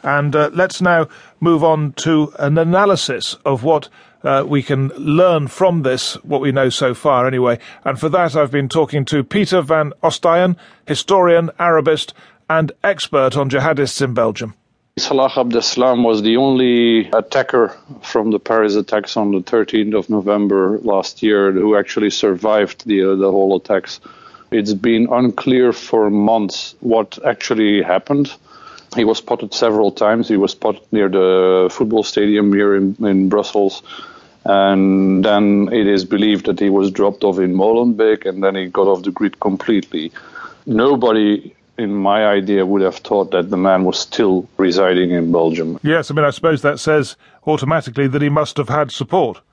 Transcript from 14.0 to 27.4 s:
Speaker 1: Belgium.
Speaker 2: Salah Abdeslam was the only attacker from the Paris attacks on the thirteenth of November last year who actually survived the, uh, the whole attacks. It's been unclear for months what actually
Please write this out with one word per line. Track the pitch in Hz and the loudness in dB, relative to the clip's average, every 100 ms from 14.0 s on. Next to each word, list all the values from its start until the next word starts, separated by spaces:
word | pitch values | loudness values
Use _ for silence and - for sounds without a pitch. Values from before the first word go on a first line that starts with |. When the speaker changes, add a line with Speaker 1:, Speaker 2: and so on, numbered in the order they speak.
| 135 | -4
Speaker 1:
Belgium. | 120 113 107 113 - _ _ _ - | 0 -2 -2 -12 -14 _ _ _ -10
Speaker 2:
Salah | - 139 131 | -2 0 0
Abdeslam | 139 120 117 113 - 127 120 | 0 0 0 -2 0 0 2
was | 120 110 | 2 2
the | 104 113 | 2 2
only | 139 131 127 120 117 113 98 | 2 2 2 2 2 2 0
attacker | 113 110 135 131 127 113 - _ 123 | -2 -2 -4 0 0 0 -2 _ -20
from | - 120 107 | -6 -2 0
the | 104 | -2
Paris | - 113 107 101 | 0 0 2 0
attacks | 98 107 101 - | -2 -4 -4 -4
on | 104 | -2
the | 98 | -2
thirteenth | 90 117 104 110 107 107 | 0 -2 0 0 0 -2
of | 92 | -2
November | 107 98 104 101 98 95 104 | -2 0 0 2 2 2 0
last | 117 98 92 - | 0 -2 -2 -4
year | 110 104 98 | 0 2 2
who | 95 104 104 | 2 2 2
actually | 101 - 104 | 0 -2 -2
survived | - 107 90 107 107 98 - - | 0 0 0 0 0 0 -4 -2
the, | 101 | 0
uh, | 95 95 | 2 2
the | 98 | 2
whole | 95 98 95 | 2 2 0
attacks. | - 98 - - - - - - _ | 0 -2 -2 -18 -18 -20 -20 -20 _
It's | 117 104 | -4 -2
been | 101 120 113 120 | -2 0 0 2
unclear | 120 123 - - 127 123 | 2 0 -2 -2 2 2
for | 110 - 117 104 | 0 -2 0 2
months | 104 104 113 101 - - - | 2 2 0 -2 -8 -14 -10
what | 123 113 104 - - | -2 0 -2 -4 -4
actually | 117 | -4